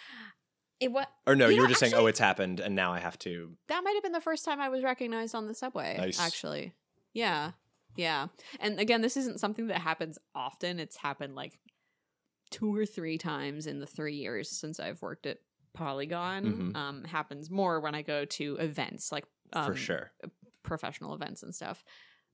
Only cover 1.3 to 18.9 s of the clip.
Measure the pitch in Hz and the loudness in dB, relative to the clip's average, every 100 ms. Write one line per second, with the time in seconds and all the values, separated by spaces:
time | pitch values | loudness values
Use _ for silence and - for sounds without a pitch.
1.3 | 139 117 110 127 123 120 120 113 107 104 | 10 10 10 10 8 8 8 8 8 6
2.3 | 92 92 90 95 95 90 87 87 - 92 | 6 2 0 0 2 2 0 -4 -6 -8
3.3 | 85 85 87 - 330 381 415 403 339 320 | -8 -10 -12 -6 -2 0 0 0 -2 -2
4.3 | 311 330 285 277 262 254 254 240 226 226 | -2 -2 -2 0 0 0 0 -2 -2 -4
5.3 | 226 214 226 254 180 113 92 - - 170 | -4 -6 -6 -6 -4 -2 0 0 0 0
6.3 | - 151 147 175 - _ _ _ 220 220 | -2 -4 -6 -8 -14 _ _ _ -2 0
7.3 | 156 151 - _ _ _ - 165 151 147 | 0 -2 -8 _ _ _ -2 0 0 -2
8.3 | - - - 214 190 220 233 226 277 254 | -8 -18 -4 -2 2 4 4 4 0 -2
9.3 | - 208 214 226 180 165 160 165 151 _ | -2 -2 -2 -2 0 0 -2 -4 -8 _
10.3 | 139 127 - 180 175 156 - 143 139 143 | -6 -6 -4 -4 -4 -6 -6 -6 -4 -8
11.3 | 135 135 - _ _ _ _ _ _ _ | -8 -12 -14 _ _ _ _ _ _ _
12.3 | _ - - 214 208 214 - 160 165 170 | _ -14 -4 0 0 0 -2 -4 -4 -4
13.3 | 143 143 147 156 143 147 - 151 147 107 | -4 -4 -6 -6 -8 -8 -6 -6 -4 -4
14.3 | 110 143 - 156 - 85 170 - - 143 | -4 -6 -6 -8 -6 -8 -6 -10 -8 -8
15.3 | - _ _ _ - 156 139 147 170 180 | -10 _ _ _ -8 -6 -4 -4 -4 -2
16.3 | 190 208 208 180 151 143 139 165 165 151 | -2 -2 -2 -2 -4 -6 -8 -6 -4 -4
17.3 | 143 156 196 185 160 151 147 147 147 143 | -8 -6 0 2 2 -2 -4 -2 -2 -2
18.3 | - 147 139 160 147 127 | -4 -4 -2 -2 -2 -4